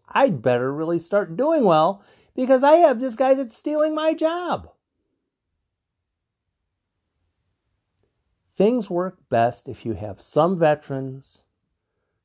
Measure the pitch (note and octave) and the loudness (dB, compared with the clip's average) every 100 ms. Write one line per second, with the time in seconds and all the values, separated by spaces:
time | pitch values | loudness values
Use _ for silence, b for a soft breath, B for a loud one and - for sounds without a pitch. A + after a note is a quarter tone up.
0 | - G#3+ C4+ C#3 B2 B2 C3 C#3+ D#3+ E3+ | -6 0 0 0 0 0 -2 -4 -4 -4
1 | - G3+ E3+ E3 D4 D#4+ G#3 D#3 E3 G3 | -2 -2 -2 -2 0 2 4 4 2 -2
2 | b b b - B3+ C4 C#4+ E4 E4 A#3 | b b b -4 0 4 6 6 6 2
3 | C4 A3 C4 C4+ B3+ - D4+ D4+ D#4 D#4 | -4 0 2 2 -2 -8 -4 -2 -2 -2
4 | D#4+ D#4+ D#4+ F4 F4 D3+ E2+ _ _ _ | -2 -2 -2 -4 -6 -8 -10 _ _ _
5 | _ _ _ _ _ _ _ _ _ _ | _ _ _ _ _ _ _ _ _ _
6 | _ _ _ _ _ _ _ _ _ _ | _ _ _ _ _ _ _ _ _ _
7 | _ _ _ _ _ _ _ _ _ _ | _ _ _ _ _ _ _ _ _ _
8 | _ _ _ _ _ - G3 B3 G3 F3 | _ _ _ _ _ 0 0 0 -4 -6
9 | F#3 - - A#2 A#2 A#2+ - A2 A#2 G2+ | -6 -10 -4 0 0 -2 -14 -12 -8 -8
10 | G#2+ F#2+ - D3+ E3+ F#3 D#3 D3+ - C3+ | -10 -14 -4 0 0 2 0 0 -6 -10
11 | C3+ C3+ - - _ _ _ _ _ _ | -10 -14 -20 -20 _ _ _ _ _ _
12 | _ _ | _ _